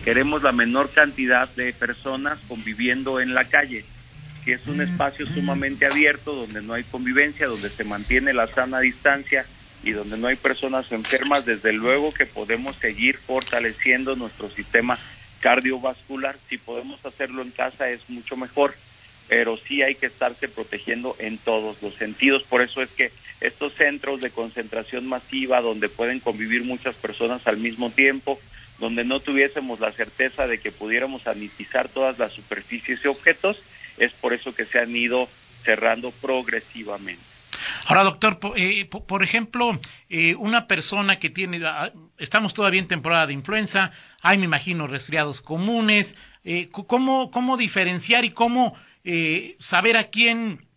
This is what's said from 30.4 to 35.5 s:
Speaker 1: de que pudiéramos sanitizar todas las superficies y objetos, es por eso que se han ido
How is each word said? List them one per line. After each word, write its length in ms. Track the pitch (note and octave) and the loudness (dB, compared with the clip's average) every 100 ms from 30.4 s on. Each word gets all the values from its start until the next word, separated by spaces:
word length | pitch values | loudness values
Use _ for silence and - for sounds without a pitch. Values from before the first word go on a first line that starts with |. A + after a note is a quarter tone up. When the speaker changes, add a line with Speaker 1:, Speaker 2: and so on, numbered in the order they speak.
| B2+ | -2
Speaker 1:
de 100 | A2+ | -2
que 160 | G#2+ | -4
pudiéramos 500 | - G#2+ A#2 C3+ C3 | -8 -2 0 0 -4
sanitizar 640 | - G#2 G#2 - G2+ B2+ B2+ | -6 -6 -8 -12 -4 -2 -2
todas 320 | C3 C3 B2 | 0 0 0
las 140 | A2 | -4
superficies 640 | G#2 - G2+ - A#2+ - B2 C#3 | -6 -10 -10 -8 -8 -6 -2 0
y 20 | |
objetos, 500 | C#3 - D#3+ G3 G#3 - - - - | -2 -6 -4 -4 -4 -14 -20 -20 -2
es 120 | A#2+ | -2
por 200 | - B2 | 0 -4
eso 220 | A#2+ C3 B2 | -4 -4 -8
que 100 | - | -2
se 140 | B2 | -2
han 160 | A#2 A#2+ | 0 -2
ido 340 | A#2+ B2 B2 - - | 0 0 -2 -8 -20